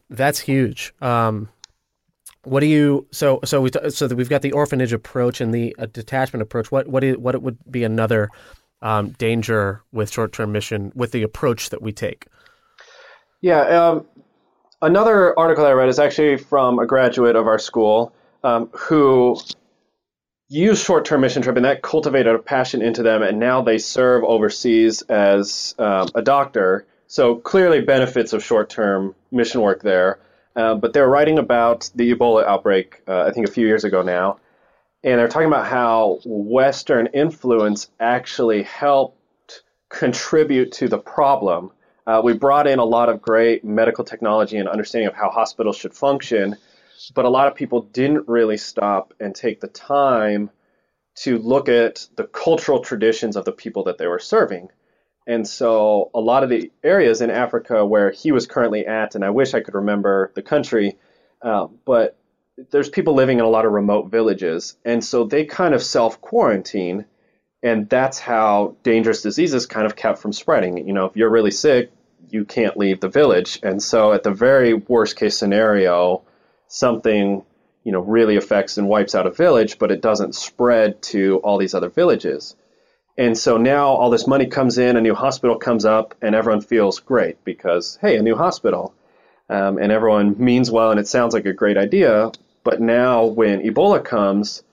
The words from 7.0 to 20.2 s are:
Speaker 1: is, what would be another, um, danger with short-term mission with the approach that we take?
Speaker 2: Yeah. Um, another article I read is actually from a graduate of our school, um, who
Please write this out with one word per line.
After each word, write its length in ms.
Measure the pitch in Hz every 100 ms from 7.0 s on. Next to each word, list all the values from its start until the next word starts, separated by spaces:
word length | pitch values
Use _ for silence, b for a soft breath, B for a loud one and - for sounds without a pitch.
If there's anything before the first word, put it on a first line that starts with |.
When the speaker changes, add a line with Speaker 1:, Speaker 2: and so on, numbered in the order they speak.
Speaker 1:
is, 140 | 131 127
what 220 | 123 127
would 160 | 127 117 -
be 140 | 127
another, 460 | 113 113 110 113 104 b b b b _
um, 300 | 113 107 101
danger 720 | - 113 117 110 110 98 101 _
with 180 | 110 104
short-term 420 | - 110 - 107
mission 400 | 104 - 110 98 -
with 160 | 120
the 100 | 123
approach 480 | 107 - 143 117 -
that 120 | -
we 100 | 107
take? 340 | 104 110 - - b b b b b b b b b b _
Speaker 2:
Yeah. 180 | 180 160
Um, 460 | 139 170 170 160 - _ _ _ _ _ _ _
another 560 | 160 185 220 208 180 -
article 280 | 165 156 147
I 80 |
read 160 | 131 127
is 100 | 127
actually 380 | 147 147 151 135
from 420 | - 143 127 123
a 80 | 117
graduate 480 | 131 127 123 120 113
of 100 | 113
our 140 | 110
school, 560 | - 117 107 110 117 b b b
um, 280 | 131 117 117
who 680 | - - 156 139 131 123 - - - _ _ _ _ _ _